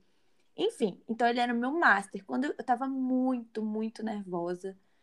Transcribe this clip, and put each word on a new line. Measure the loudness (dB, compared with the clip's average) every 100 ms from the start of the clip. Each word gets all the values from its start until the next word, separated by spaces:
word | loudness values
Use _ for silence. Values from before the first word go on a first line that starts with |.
| _ _ _ _ _ -2
Enfim, | -2 2 -2 -2 -8
então | 0 2
ele | 4
era | 2
o | 2
meu | 0
master. | 4 6 4 2 -12 -4
Quando | -2 0
eu, | -2
eu |
tava | 0 0 0
muito, | -2 0 2 2 0 -4 -4
muito | -2 -2 -4 -6
nervosa, | -6 -6 -6 -4 -4 -4 -8 -12 _ _